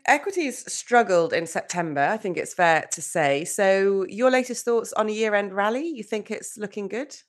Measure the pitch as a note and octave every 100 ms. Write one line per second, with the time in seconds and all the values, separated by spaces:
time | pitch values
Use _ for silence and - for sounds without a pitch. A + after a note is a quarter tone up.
0 | - C#4+ G4 F#4 C#4+ - - - - A#3+
1 | G#3 F3+ D#3+ D3 E3 - - F3 E3+ C#3+
2 | D3 A3 G3+ D#3+ C3+ - E3+ D#3 - -
3 | - F3+ C#3+ C#3 F3 - G3 G3 G3 G3
4 | F#3 G3 B3+ B3+ B3 A3+ - A#3 A3+ -
5 | G#3+ G#3+ A3 G#3 G3+ F#3+ G#3 B3 E4+ C4
6 | G3+ G#3+ G#3 G#3+ - - G#3 G#3+ G3 A3+
7 | - -